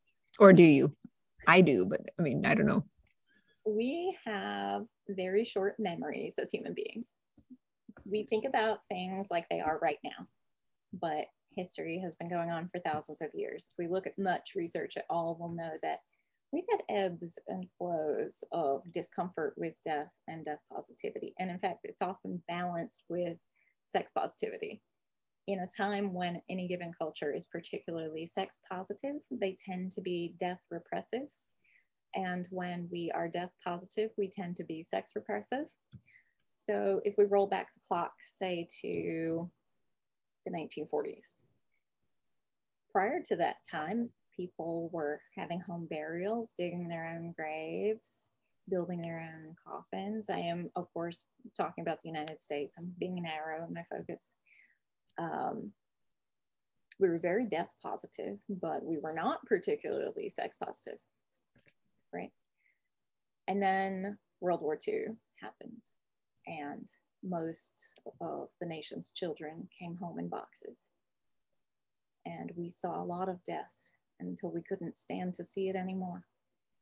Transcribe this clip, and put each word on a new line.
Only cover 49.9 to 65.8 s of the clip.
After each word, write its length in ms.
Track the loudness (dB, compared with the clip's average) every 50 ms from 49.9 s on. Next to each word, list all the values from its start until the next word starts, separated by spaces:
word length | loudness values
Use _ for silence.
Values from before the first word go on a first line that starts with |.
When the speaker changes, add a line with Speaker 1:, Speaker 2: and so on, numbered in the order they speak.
| -8 -6 -4 -4 -6 -4 -4 -4
Speaker 2:
I 80 | -2 -2
am, 320 | 0 -2 -2 -2 -4 -6 -6
of 160 | -8 -8 -6 -6
course, 320 | -4 -4 -4 -6 -8 -12 _ _ _ -20 -8 -4
talking 280 | -4 -4 -4 -4 -4
about 180 | -4 -4 -4 -4
the 80 | -6 -6
United 320 | -6 -4 -4 -6 -8 -10
States. 360 | -8 -6 -4 -4 -4 -6 -8 -10
I'm 160 | -12 -10 -6 -6
being 180 | -4 -4 -4
narrow 500 | -4 -4 -4 -4 -4 -4 -4 -4 -6 -6
in 80 | -6 -8
my 80 | -8
focus. 500 | -8 -8 -8 -8 -8 -8 -10 -10 -12 -16 -20 _ _ _ -20 -20 -20 _ _ _ _ _ _ _ _ -14 -10
Um, 540 | -8 -6 -4 -4 -2 -2 -2 -4 -4 -8 -10 -12 _ _ _ _ _ _ _ _ _ _ _ _ _ _ _ _ _ _ _ _ _ _ _ 0 2
we 100 | 4 4
were 100 | 4 2
very 280 | 2 2 2 2 2
death 260 | 0 0 -2 -2 -4 -8 _
positive, 560 | -8 -8 -8 -8 -10 -12 -10 -8 -8 -8 -8 -8 -8 -8
but 360 | -6 -4 -4 -4 -4 -4 -4
we 140 | -4 -4 -4
were 140 | -4 -4
not 320 | -2 0 0 0 0 -2 2
particularly 800 | 2 2 2 4 2 0 0 0 -2 -2 -2 -2 -2 -4 -6 -6 -6
sex 280 | -6 -6 -6 -6 -6
positive, 420 | -8 -10 -10 -10 -10 -12 -14 -14 -14 _ _ _ _ _ _ _ _ _ _ _ _ _ -20 _ _ _ _ _ _ _ _
right? 200 | -8 -8 -8 -8 -12 _ _ _ _ _ _ _ _ _ _ _ _ _ _ _ _ _ _ _ _ _ _
And 160 | 0 2 4
then 560 | 4 4 4 4 2 0 0 -2 -4 -6 -6 -10 _ _ _ _
World 200 | 2 2 2 2
War 160 | 2 0 -2
Two 400 | 0 0 0 0 0 0 -2 -6 -8 _ _ _ -16
happened, 420 | -16 -16 -14 -16 -16 -16 -16 -18